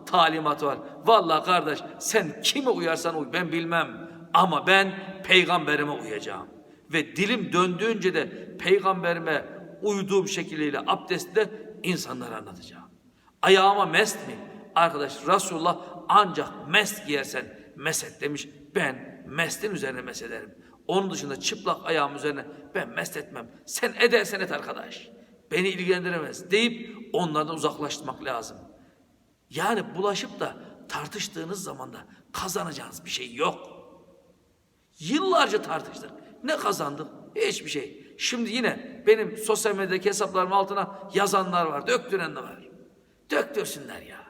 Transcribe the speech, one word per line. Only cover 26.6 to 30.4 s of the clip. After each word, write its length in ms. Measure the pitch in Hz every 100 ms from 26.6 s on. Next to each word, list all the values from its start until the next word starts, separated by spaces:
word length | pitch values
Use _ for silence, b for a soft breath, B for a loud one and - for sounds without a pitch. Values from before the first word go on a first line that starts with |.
| 233 233 - - -
onlardan 420 | 160 175 151 156 165
uzaklaştırmak 680 | 151 143 147 - 143 127 135
lazım. 320 | 117 110 - - - b b b _ _ _ _
Yani 460 | 135 190 226 147 160
bulaşıp 440 | 202 196 247
da 180 | -